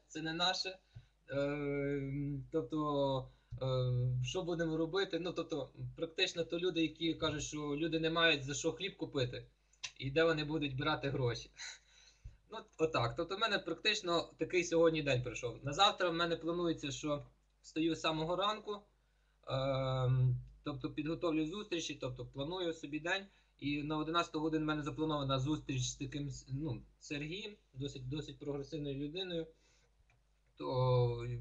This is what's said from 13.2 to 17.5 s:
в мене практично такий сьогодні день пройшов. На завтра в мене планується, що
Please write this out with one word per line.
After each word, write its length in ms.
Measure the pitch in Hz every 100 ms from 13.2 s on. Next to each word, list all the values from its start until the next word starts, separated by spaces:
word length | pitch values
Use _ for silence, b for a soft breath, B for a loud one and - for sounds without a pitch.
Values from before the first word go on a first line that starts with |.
| 165 196
в 40 |
мене 200 | 220 196
практично 720 | - 165 214 208 180 170 - -
такий 260 | 156 180
сьогодні 400 | 175 165 165 160
день 200 | 143 123
пройшов. 360 | 120 107 120 110
На 100 | 135
завтра 360 | 147 202 208 180
в 40 |
мене 220 | 165 170 165
планується, 560 | 160 175 170 156 147
що 340 | 131 151 143 - _ _